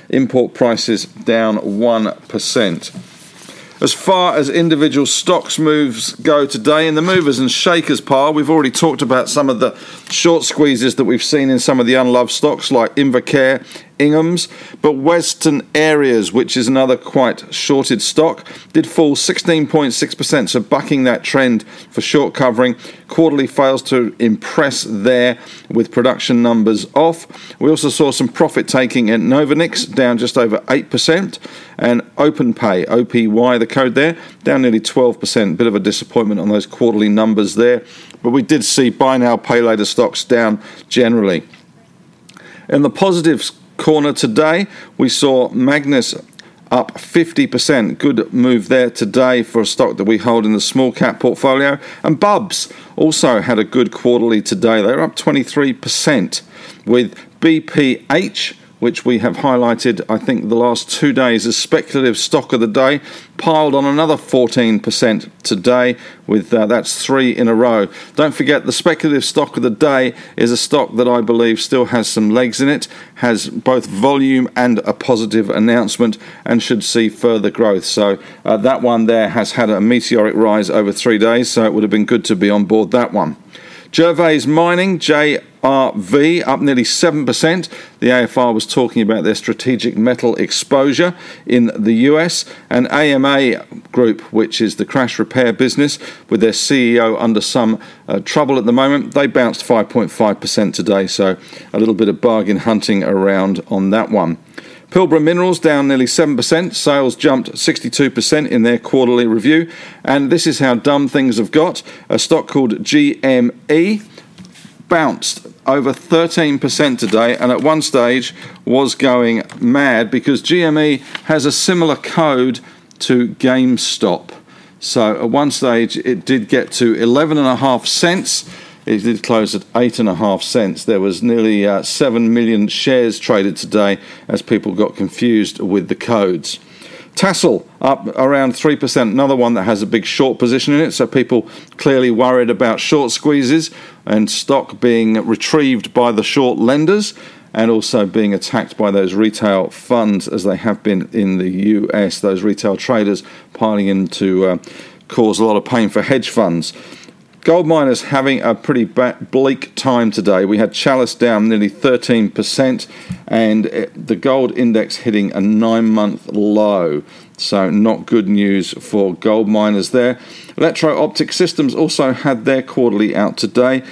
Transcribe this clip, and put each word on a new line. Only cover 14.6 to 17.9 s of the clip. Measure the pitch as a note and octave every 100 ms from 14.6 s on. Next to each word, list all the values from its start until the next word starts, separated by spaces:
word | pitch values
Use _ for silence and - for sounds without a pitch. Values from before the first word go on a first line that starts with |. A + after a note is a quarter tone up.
| - -
but | D3+
Western | C3+ D3 E3+ - - D#3+ C#3+ -
Areas, | D3+ D#3 D3+ C#3 A2+ F2+
which | A2 - C3
is | A#2+
another | C3 C3 B2
quite | - C#3 B2 - -
shorted | - - C#3 B2+